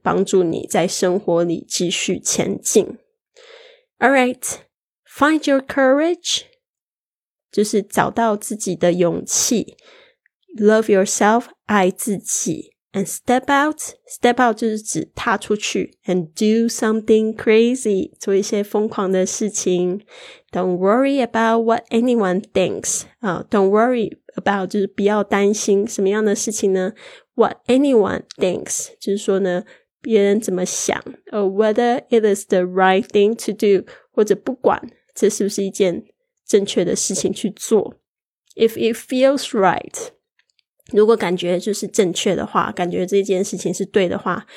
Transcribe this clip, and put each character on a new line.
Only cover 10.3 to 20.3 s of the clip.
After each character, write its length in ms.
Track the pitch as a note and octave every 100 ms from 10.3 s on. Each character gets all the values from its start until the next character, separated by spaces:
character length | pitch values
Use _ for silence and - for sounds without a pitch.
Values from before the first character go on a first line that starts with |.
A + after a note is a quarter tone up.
| _ _ E4
Love 280 | G#3 A3 A3+
yourself， 580 | G3 G3 - G#3 A#3 B3+ _ -
爱 240 | G#3 F#3
自 260 | G3 - G3
己。 560 | - - - D#3 - _ _
And 140 | G3 G3
step 440 | - - B3+ B3+
out，step 920 | C#4 D4 D4+ - - _ - A#3+ B3
out 140 | B3 A3+
就 100 | A3+
是 140 | G#3+
指 300 | G#3+ D#3+ -
踏 220 | - - G#3
出 180 | -
去。 440 | G#3 - G#3 F3+ - -
And 220 | F#3 D#3
do 380 | - G#3+ A3 A#3
something 680 | - A3 A3 G#3+ A3 A3
crazy， 800 | A3 - A3 A#3 B3+ G#3+ G3 - -
做 160 | -
一 60 | G3
些 240 | G3+ G#3
疯 240 | G3+ G#3 G#3+
狂 240 | G#3+ F#3+
的 140 | F#3+ F#3
事 240 | - G#3
情。 500 | - - F3+ F3+ F#3+ - - -